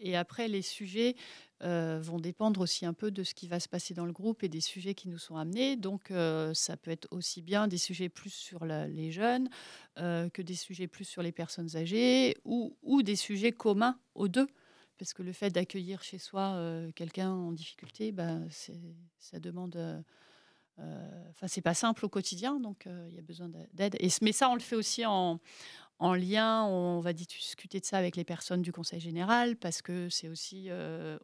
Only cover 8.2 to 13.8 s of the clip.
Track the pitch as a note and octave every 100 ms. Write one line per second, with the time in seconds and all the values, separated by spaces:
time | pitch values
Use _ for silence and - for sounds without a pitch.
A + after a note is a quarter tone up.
8.2 | G3+ - - F3 D#3+ D#3 D3+ D3+ D#3+ E3
9.2 | A3+ B3+ B3+ - - - - - F3 E3+
10.2 | E3+ - F3 F3 - F3+ F3+ - G3 -
11.2 | E3+ E3+ E3 - E3 D#3+ E3 G#3+ B3 B3+
12.2 | B3+ - - A#3+ A3+ - - C#4 G3+ G3+
13.2 | - G3+ A3+ A#3 A3 G3+